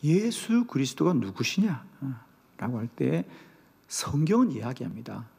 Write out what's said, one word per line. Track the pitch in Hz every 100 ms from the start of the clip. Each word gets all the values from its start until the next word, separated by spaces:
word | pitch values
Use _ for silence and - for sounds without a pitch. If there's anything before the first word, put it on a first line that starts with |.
예수 | 147 175 226 226 - 226 240
그리스도가 | 135 135 - 156
누구시냐? | 165 98 95 - - 208 131 - -
어, | 135 120 - _ _ -
라고 | 113 120
할 | 117
때 | - 131 165 185 - - - _ _ _
성경은 | - - 143 156 220 247
이야기합니다. | 131 120 131 123 - 117 110 113